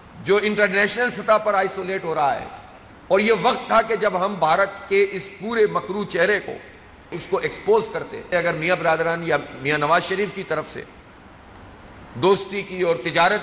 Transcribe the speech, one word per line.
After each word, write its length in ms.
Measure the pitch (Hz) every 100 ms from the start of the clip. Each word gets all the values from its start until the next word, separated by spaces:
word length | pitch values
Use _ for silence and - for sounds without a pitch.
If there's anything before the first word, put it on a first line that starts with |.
| - -
जो 160 | 120 202
international 680 | 208 208 202 190 202 214 226
सतह 260 | 190 220 214
पर 180 | 214 202
isolate 480 | 190 190 180 190
हो 100 | 180
रहा 180 | 156 143
है, 160 | 117 - - - - - - -
और 100 | 190
ये 120 | 214 220
वक्त 260 | 220 233 -
था 100 | 214
कि 140 | 226 220
जब 180 | 208 185
हम 200 | 190 202
भारत 460 | 160 175 196 - -
के 140 | 196 196 196
इस 140 | - -
पूरे 260 | 196 233 208
मकरू 340 | 170 - 190 202
चेहरे 340 | 170 185 202
को, 200 | - - - - - - -
उसको 280 | 87 - 185
expose 480 | 156 - 185 220 -
करते। 360 | 165 139 131 - 175
अगर 180 | 170 160
मियाँ 220 | 160 180
बरादरान 460 | 165 160 165 170
या 140 | 165 147 - 127
मियाँ 140 | 135 151
नवाज 240 | 147 175
शरीफ 300 | 175 185 202 196
की 80 |
तरफ 240 | 185 156 151
से 180 | - - - - - - - - - - - - - - -
दोस्ती 440 | 160 196 - 196
की 180 | 190 185
और 180 | 175 165
तिजारत 380 | 165 156 180 208